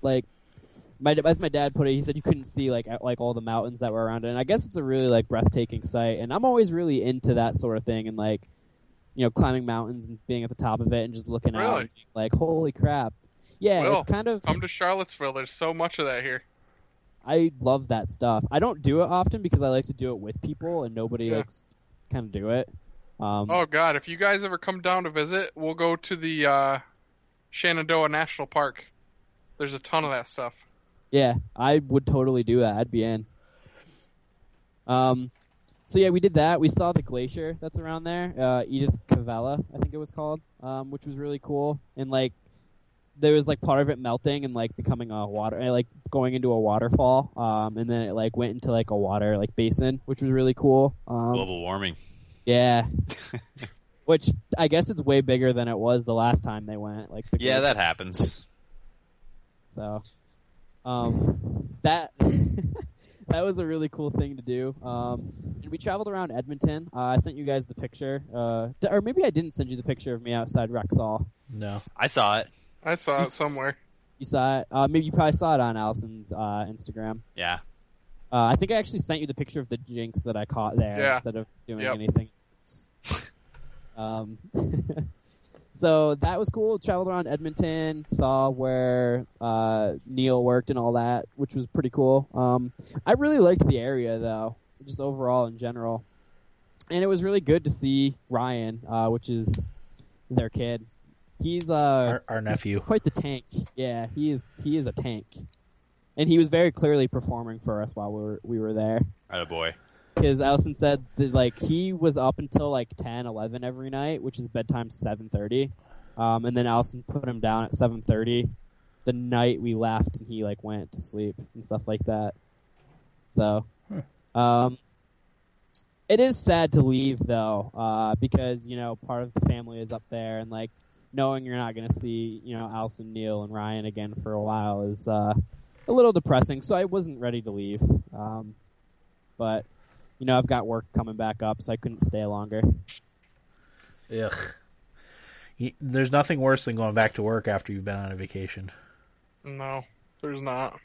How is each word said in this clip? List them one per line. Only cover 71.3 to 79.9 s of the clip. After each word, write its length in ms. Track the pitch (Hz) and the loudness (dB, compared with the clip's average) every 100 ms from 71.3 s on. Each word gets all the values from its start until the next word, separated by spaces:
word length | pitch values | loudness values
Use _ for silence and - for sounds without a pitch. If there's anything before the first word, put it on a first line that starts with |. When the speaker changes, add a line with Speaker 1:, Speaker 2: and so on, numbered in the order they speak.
| _ _ | _ _
Speaker 4:
No. 300 | 110 104 101 - - | -10 -8 -8 -10 -4
Speaker 3:
I 100 | 135 | -2
saw 320 | 135 107 107 | 2 2 2
it. 80 | - _ _ - | -2 _ _ -12
Speaker 2:
I 100 | 156 | -4
saw 300 | 170 - 139 | -4 0 0
it 80 | 135 | 0
somewhere. 440 | - 147 139 135 139 _ _ _ _ | -2 -4 -2 -6 -6 _ _ _ _
Speaker 1:
You 60 | 135 | -4
saw 340 | 139 131 135 | 0 2 0
it? 80 | - | -2
Uh, 160 | 135 139 | 2 4
maybe 180 | 156 156 | 4 2
you 40 | |
probably 260 | 147 156 147 | 4 4 4
saw 180 | 170 | 2
it 60 | 151 | 4
on 160 | 120 113 | 2 0
Allison's, 540 | 107 117 110 110 104 | -2 -4 -8 -12 -12
uh, 60 | 90 107 104 107 | -6 -4 -4 -6
Instagram. 480 | 110 - 107 110 110 - | -8 -14 -10 -8 -8 -12
Speaker 3:
Yeah. 240 | - 87 87 - - _ _ _ - - | -8 -4 -4 -8 -20 _ _ _ -20 -4
Speaker 1:
Uh, 140 | 123 | 2
I 100 | 117 | 4
think 160 | 127 190 | 4 2
I 60 | 220 | -2
actually 240 | 214 196 | -2 -6
sent 200 | - 156 | -4 -4
you 60 | 147 | -4
the 80 | |
picture 240 | 135 139 156 | -6 -8 -8
of 100 | 120 | -6
the 100 | 120 | -8
Jinx 420 | 123 | -8